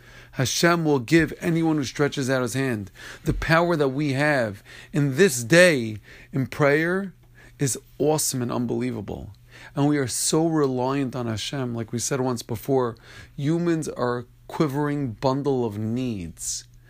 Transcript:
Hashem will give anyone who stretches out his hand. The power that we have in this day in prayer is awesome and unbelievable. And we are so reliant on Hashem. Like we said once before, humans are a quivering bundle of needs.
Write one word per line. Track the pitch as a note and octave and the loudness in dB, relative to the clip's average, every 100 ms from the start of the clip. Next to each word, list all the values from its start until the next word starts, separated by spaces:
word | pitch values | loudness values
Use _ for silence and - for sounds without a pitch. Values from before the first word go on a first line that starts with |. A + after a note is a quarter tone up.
| - - - | -20 -20 -12
Hashem | - B2 - E3+ E3+ | -4 -2 2 2 4
will | D#3+ C#3+ | 2 0
give | A2+ E3 D#3 - | 4 4 4 0
anyone | F3+ E3 E3 D3+ | -2 2 2 0
who | A#2+ | -2
stretches | - C#3+ C#3+ B2+ | 0 0 0 -2
out | C3 | 0
his | B2 | 0
hand. | C3 C3+ A2+ F#2+ - - - | -2 -2 -2 -6 -14 -18 -8
The | D#3 | -4
power | - - E3 F3 E3+ | -2 4 4 4 2
that | C#3+ | 2
we | C3 D3+ | 0 -2
have | C3 D3+ C#3+ A2+ G2+ - - - | 0 2 2 0 -4 -14 -20 -6
in | D#3 C#3+ C3 | 0 0 4
this | G3 A#2+ | 2 2
day | A#2 E3 F3+ D3 A2+ G#2+ - - - | 4 8 8 6 -2 -8 -14 -20 -8
in | C#3 B2+ | -4 -4
prayer | - D3 D3 E3 F#3+ G3 - - - - - | 2 4 4 2 -2 -4 -12 -20 -20 -20 -4
is | C#3 - - - | -2 -2 -10 -2
awesome | D3 D#3 - C3 | 0 2 0 -2
and | A#2+ | -2
unbelievable. | A#2+ A#2+ A#2 B2 A#2 G2+ E2+ - - - - - - | -2 -2 -2 -4 -6 -8 -10 -12 -18 -20 -20 -8 0
And | C#3+ | 2
we | D3 | 2
are | B2+ | 0
so | - - D#3+ E3 | -2 0 0 2
reliant | D#3+ C#3+ B2+ B2+ C#3 C3 B2+ | 2 0 0 -2 -2 -2 -4
on | A#2 | -4
Hashem. | A2 - C#3+ B2 | -4 -6 -6 -6
Like | A#2 A2+ | -6 -6
we | A#2+ | -6
said | - C#3 | -4 -2
once | B2+ A#2+ | -2 -4
before, | - A2+ - C3+ B2 A2+ - - - - | -6 -8 0 2 2 -4 -16 -20 -16 -6
humans | C#3+ E3+ E3+ E3 D3 | -2 0 0 0 -2
are | - B2 B2 | -4 -2 -2
a | A#2+ - - | -6 -16 -10
quivering | - D#3+ C3+ D3 D3 C#3 | -2 0 0 -2 -2 -4
bundle | G#2+ C3+ C3 C#3+ C3 A#2 | -2 0 0 0 0 -2
of | G#2 | -4
needs. | A2 A#2+ B2+ G#2 E2+ - - - - - | -4 -4 -4 -6 -8 -10 -10 -10 -12 -20